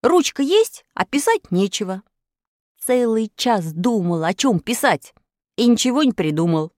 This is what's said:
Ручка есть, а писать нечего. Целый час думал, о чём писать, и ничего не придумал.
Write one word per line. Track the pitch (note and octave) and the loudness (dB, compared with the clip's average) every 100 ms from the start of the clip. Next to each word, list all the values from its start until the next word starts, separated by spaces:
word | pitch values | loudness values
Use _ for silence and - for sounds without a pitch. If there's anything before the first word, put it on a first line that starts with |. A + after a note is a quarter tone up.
Ручка | B3 F4 C#4+ - | 4 2 0 -4
есть, | C#4 G4 A4+ - _ | 0 2 0 -4 _
а | - | -8
писать | - C#4+ D4 A4+ - | -4 -2 0 -2 -2
нечего. | F3+ G3 - F#3+ F#3+ - _ _ _ _ _ _ _ | -2 -2 -4 -8 -8 -12 _ _ _ _ _ _ _
Целый | - B3+ A#3+ A3 A3 _ | -2 0 2 0 -4 _
час | B3 A3 D#3+ | -2 0 -2
думал, | D#3 G#3 A3+ F3 E3+ | -4 -2 0 0 -2
о | D#3+ | -2
чём | G3 C#4 F#3 | 0 0 0
писать, | - D3+ - D#3+ - _ _ _ _ - | -2 -2 0 0 -4 _ _ _ _ 0
и | A#3+ | 2
ничего | A#3 B3+ B3+ | 4 2 2
не | D4 | 0
придумал. | A3 D#3+ D3+ E3+ D#3+ D#3 | 0 -2 0 0 0 -2